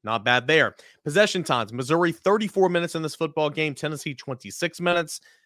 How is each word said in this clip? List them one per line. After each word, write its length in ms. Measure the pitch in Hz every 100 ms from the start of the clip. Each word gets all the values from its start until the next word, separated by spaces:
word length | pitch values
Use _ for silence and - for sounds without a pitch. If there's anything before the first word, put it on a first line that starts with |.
Not 200 | 110 110
bad 240 | 113 123 123
there. 280 | 160 113 - - _
Possession 400 | 147 160 208 185
times. 300 | 165 123 101
Missouri, 400 | 120 131 160 175
thirty-four 560 | - 190 214 208 196 185
minutes 260 | 175 170 165
in 60 |
this 140 | 156 -
football 340 | 160 156 151
game. 240 | 151 156
Tennessee, 400 | 135 156 151 156
twenty-six 640 | 131 - 127 98 - 170 170
minutes. 400 | 175 175 165 - _ _